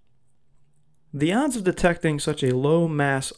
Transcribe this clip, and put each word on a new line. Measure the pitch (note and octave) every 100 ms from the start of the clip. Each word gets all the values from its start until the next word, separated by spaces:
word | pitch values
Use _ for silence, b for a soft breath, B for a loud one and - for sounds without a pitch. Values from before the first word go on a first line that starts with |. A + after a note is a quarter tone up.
| _ _ _ _ _ - - _ _ _ _
The | C#3 D#3
odds | G#3+ D4 B3
of |
detecting | F#3 E3+ F3+ E3+ D#3+ D3
such | D#3 D3
a | C3 B2+
low-mass | C#3+ E3 E3 D3 C#3+ C3+ -